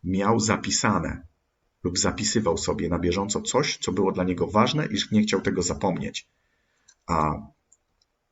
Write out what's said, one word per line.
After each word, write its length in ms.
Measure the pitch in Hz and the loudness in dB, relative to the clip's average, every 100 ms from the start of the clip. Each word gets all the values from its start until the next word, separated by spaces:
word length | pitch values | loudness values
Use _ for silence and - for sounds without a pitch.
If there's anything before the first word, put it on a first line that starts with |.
miał 360 | 90 95 98 117 | -2 0 2 2
zapisane 840 | 107 95 104 - 117 92 78 - - _ _ _ _ _ | 2 0 0 0 2 2 -2 -6 -12 _ _ _ _ _
lub 140 | 90 87 | -4 0
zapisywał 600 | 95 - 107 113 104 85 | 0 0 0 0 0 0
sobie 300 | - 82 82 | -2 -2 -2
na 100 | 85 | 0
bieżąco 440 | 87 90 101 - | 2 0 0 -4
coś, 360 | - 123 147 - | 0 0 0 -2
co 140 | - | -2
było 200 | 92 95 | 0 0
dla 120 | 92 | 0
niego 220 | 90 87 85 | 0 0 2
ważne 400 | 104 123 151 135 | 4 4 2 -2
i 100 | 107 | -4
że 100 | - | 0
nie 100 | 107 | 2
chciał 180 | 107 98 | 2 0
tego 220 | 98 90 | 0 0
zapomnieć. 640 | 87 76 95 87 57 - - _ _ _ _ _ _ _ - | -2 0 -2 -2 -6 -10 -14 _ _ _ _ _ _ _ -2
A, 280 | 82 76 73 - _ _ _ _ _ _ _ _ | 0 0 -2 -10 _ _ _ _ _ _ _ _